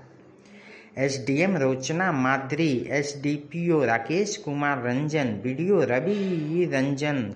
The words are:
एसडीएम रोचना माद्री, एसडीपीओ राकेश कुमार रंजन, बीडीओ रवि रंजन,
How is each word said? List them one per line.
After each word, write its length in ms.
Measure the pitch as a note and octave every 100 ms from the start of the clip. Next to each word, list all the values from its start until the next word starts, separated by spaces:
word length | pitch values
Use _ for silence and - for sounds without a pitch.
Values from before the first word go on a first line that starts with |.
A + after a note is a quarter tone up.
| - - - - - - - - - -
एसडीएम 600 | C#3 C3+ A#2+ C#3 F#3 F3
रोचना 540 | C3+ C3 C3 E3 F#3
माद्री, 760 | C#3+ B2+ C3+ C3 D3+ E3 B2 -
एसडीपीओ 920 | C#3 C#3+ C#3+ D3 D3 - E3+ E3+ D#3
राकेश 540 | B2 A2+ A#2+ E3 G#3 -
कुमार 460 | D3+ C#3+ D3 C#3
रंजन, 420 | A#2+ B2 D3+ D3+ B2+
बीडीओ 560 | G#2 A#2+ C3+ F3 G3
रवि 880 | A#2+ B2 E3 G#3 F#3+ E3+ D3+ E3+ E3+
रंजन, 480 | C#3 C3+ C#3 D3 C#3 G#2